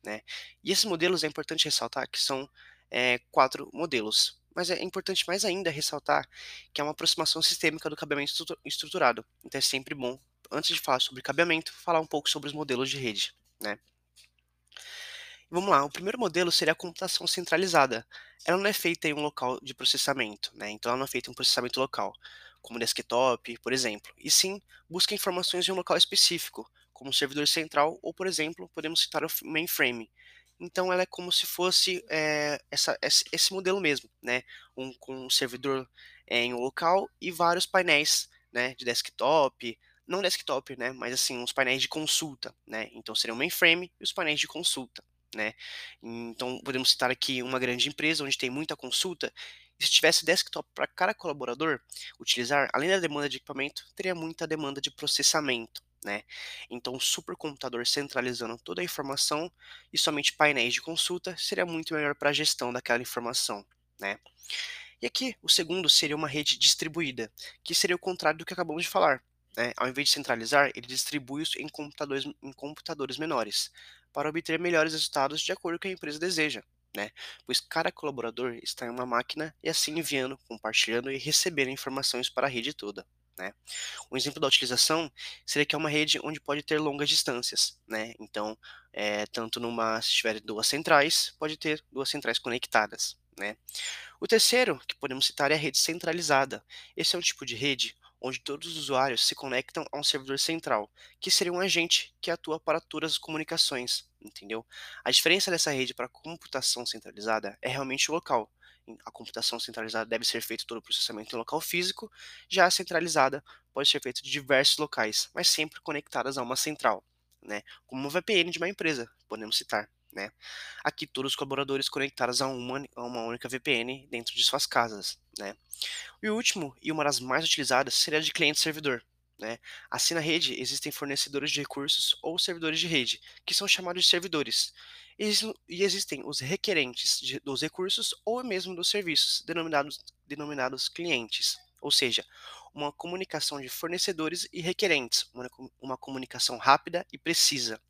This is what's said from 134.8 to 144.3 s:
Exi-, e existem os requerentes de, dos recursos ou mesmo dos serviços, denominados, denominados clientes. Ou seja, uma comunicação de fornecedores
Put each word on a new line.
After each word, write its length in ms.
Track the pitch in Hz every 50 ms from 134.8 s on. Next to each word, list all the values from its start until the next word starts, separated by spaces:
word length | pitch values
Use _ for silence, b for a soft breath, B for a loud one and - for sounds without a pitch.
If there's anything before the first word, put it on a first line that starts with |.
| B B B B B B B _
Exi-, 340 | 202 214 208 208 214 220 220 _ _
e 160 | _ 170 175 196
existem 400 | 202 175 196 - - 151 135 -
os 140 | - 147 -
requerentes 800 | 131 131 175 190 - - 190 160 139 123 123 - - - - -
de, 200 | - 131 131 -
dos 200 | _ 139 135 127
recursos 540 | 147 156 _ - 185 196 - - 220 - - - _
ou 180 | 214 226 247 254
mesmo 320 | 247 196 185 180 180 185
dos 140 | 170 175 -
serviços, 520 | - 208 196 170 151 139 - - - - -
denominados, 580 | - 165 170 165 165 156 143 143 147 - - - - _ _ _
denominados 640 | _ 143 143 147 147 147 139 127 127 139 127 - -
clientes. 680 | - - 170 170 156 123 113 107 - - - - - - - _ _ _
Ou 100 | - 147
seja, 340 | 139 - 139 123 110 - - B B B B B B B B B B
uma 180 | 143 147 147
comunicação 720 | - _ - 170 175 185 190 - - 151 - - 151 143
de 80 | 135 127
fornecedores 800 | - - - 165 175 175 - - 185 156 160 156